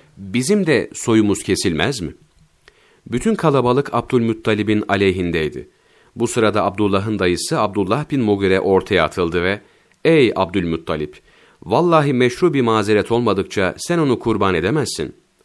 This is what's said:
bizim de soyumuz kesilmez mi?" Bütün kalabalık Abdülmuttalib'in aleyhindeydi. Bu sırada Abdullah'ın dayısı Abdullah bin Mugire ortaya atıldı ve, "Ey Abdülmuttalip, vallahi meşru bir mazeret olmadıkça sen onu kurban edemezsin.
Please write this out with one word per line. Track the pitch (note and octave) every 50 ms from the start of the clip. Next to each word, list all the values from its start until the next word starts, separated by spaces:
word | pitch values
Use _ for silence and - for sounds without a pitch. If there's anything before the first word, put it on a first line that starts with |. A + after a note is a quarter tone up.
| - _ _
bizim | - G2 F#2+ G2 A#2+ B2+ D#3 G#3+ G#3 F3
de | D#3 C3+ G#2 - - -
soyumuz | - - A#2+ A2+ A2 G#2 G2+ F#2+ -
kesilmez | - G#2 F#2 - - F#2+ E2 D2+ F2+ C3 C#3 A2
mi?" | E2 C#2+ - _ _ _ _ _ _ _ _ _ _ - - _ _ _ _ _ -
Bütün | - A#2 B2 - A3+ G#3+
kalabalık | F#3 E3+ D#3 C#3 C3 A#2+ B2 B2 C#3 C#3 - -
Abdülmuttalib'in | A#2+ A#2 - C3 A#2+ A2+ A2 A2 A2 - A2+ A2 G#2 G#2 G#2+ G#2+ G#2 - -
aleyhindeydi. | G2+ G2 G2 F#2+ F2+ F#2+ F2+ E2+ E2 D#2+ D#2 C#2+ C2+ B1+ B1 - _ _ _ _ _ _ _ _ -
Bu | G#2 A#2+
sırada | A2+ - A#2 A2 G#2 G2+ G#2 F2+
Abdullah'ın | G2+ F#2+ G#2 G#2 G2 G2 F#2+ G2+ A2+ G#2+ F#2+
dayısı | F#2+ F2+ F2 E2 - - E3 C3+
Abdullah | G#2+ G2+ G2 G#2 F#2+ F#2 A2+ D3 D3+ -
bin | D3 C3+
Mugire | A2+ G#2 G2+ G2 G2 F#2+ F#2+ F#2+
ortaya | - G2 F#2+ F#2 - - G2 F2 D#2
atıldı | D2+ - F#2 F2 E2+ F2 F2
ve, | F2 F#2 G#2 G#2+ - _ _ _ _ _ _ _ -
"Ey | D#3+ E3 D#3 C3 G#2 -
Abdülmuttalip, | - F#2+ F2 F#2 F#2+ F2 E2 D#2+ D2+ - - E2 D2+ D2+ - - - _ _ _ _ _ _ _ - -
vallahi | E2+ G#2+ C#3+ F3 F3 E3 D#3 C#3+ D3
meşru | C3 B2 B2 B2 - - F3+ E3+ C#3
bir | C3+
mazeret | A#2+ A2+ A2+ A2 G#2 G#2+ G#2+ G2+ F#2+ -
olmadıkça | A2+ A#2+ A#2+ G#2+ F#2+ F#2+ F2+ - - G#2 F#2+ E2+ - -
sen | - - F3 E3
onu | D3+ C3 A#2 -
kurban | - A#2 A2 G2 G2+ F#2+ F2+
edemezsin. | D#2+ E2 G2+ D3 D#3 A#2 - - - D2 - - _ _ _ _ _